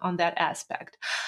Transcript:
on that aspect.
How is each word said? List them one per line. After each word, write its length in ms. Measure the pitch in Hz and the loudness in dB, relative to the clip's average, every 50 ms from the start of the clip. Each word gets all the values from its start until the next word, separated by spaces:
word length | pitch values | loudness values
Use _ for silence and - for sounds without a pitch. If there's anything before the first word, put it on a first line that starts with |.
on 160 | - 180 175 175 | -2 0 2 2
that 160 | 170 170 - | 2 2 4
aspect. 640 | - 170 151 151 - - - - - - - - - - - - - - | 2 2 2 0 -2 -6 -6 -6 -6 -8 -10 -16 -10 -6 -4 -4 -4 -4